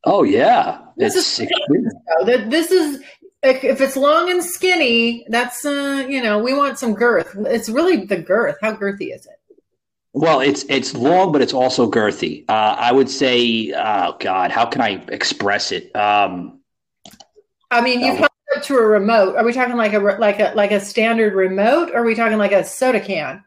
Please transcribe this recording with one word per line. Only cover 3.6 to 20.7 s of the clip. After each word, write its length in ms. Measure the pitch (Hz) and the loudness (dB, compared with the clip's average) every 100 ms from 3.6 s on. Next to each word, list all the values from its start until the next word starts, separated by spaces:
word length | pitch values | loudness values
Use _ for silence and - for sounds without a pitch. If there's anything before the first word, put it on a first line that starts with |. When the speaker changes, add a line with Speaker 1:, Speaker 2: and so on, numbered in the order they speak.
Speaker 2:
if 160 | 262 262 | 0 0
it's 160 | 262 269 | 0 2
long 340 | 285 320 349 | 2 2 2
and 120 | 359 | -2
skinny, 840 | 339 - 370 359 262 233 233 233 - | -4 -2 0 2 2 2 0 -2 -4
that's, 360 | 233 247 - | -2 -2 -6
uh, 420 | 294 285 285 277 262 | -4 -4 -4 -4 -4
you 140 | 277 | -4
know, 160 | 233 208 | -2 0
we 160 | 233 | 0
want 240 | 277 277 - | 0 -2 -2
some 160 | 240 | -4
girth. 400 | 202 240 214 - 196 214 | 0 2 2 -2 -8 -4
It's 220 | 233 - | -4 -2
really 360 | 240 349 311 | 0 2 0
the 140 | 190 185 | -2 -6
girth. 380 | 160 202 180 147 | 0 0 0 -4
How 140 | 220 | -6
girthy 400 | 208 202 196 - | -4 -6 -6 -10
is 120 | - - | -12 -20
it? 140 | - _ _ _ _ _ _ _ | -20 _ _ _ _ _ _ _
Speaker 1:
Well, 280 | 135 160 143 | -2 2 2
it's, 240 | 143 143 - | 2 0 -2
it's 260 | 135 113 | -4 -4
long, 380 | - 120 180 190 | -2 2 2 2
but 100 | 147 | 2
it's 100 | 120 | 0
also 380 | 135 127 123 113 | 0 0 2 2
girthy. 540 | 113 107 - 80 76 - | 2 0 -2 -6 -8 -2
Uh, 280 | 110 107 - | 0 2 0
I 140 | 120 | 2
would 180 | 131 135 | 2 2
say, 640 | - 135 123 120 113 107 - | 0 2 2 2 0 -4 -4
oh 380 | 110 101 87 - | -2 0 -2 -4
God, 320 | 98 92 90 | -4 -2 -2
how 120 | 113 117 | 0 -2
can 140 | 135 | 0
I 240 | 113 92 - | -2 -4 -10
express 640 | - - - 101 104 - | -6 -6 -4 -2 -2 -4
it? 220 | 90 - 104 | -8 -8 -2
Um, 640 | 104 104 98 90 - - _ _ _ _ - - - _ _ _ _ | 2 2 0 -2 -12 -16 _ _ _ _ -20 -20 -20 _ _ _ _
Speaker 2:
I 80 | 240 | 0
mean, 200 | 247 247 | 0 0
you've 140 | - | -2
Speaker 1:
uh, 40 | - | 0
Speaker 2:
held 120 | 587 _ - 403 | -2 _ -6 -6
up 60 | |
to 140 | - 269 | 0 2
a 100 | 220 | 4
remote. 480 | 208 202 226 190 | 4 4 4 2
Are 100 | 190 | 2
we 80 | 226 | 0
talking 240 | 247 247 240 | 0 -2 0
like 180 | 214 | 0
a 60 | 208 | 2
re-, 180 | 202 202 | 0 2
like 200 | 214 202 | 0 2
a, 140 | 208 | 0
like 160 | 220 202 | 2 0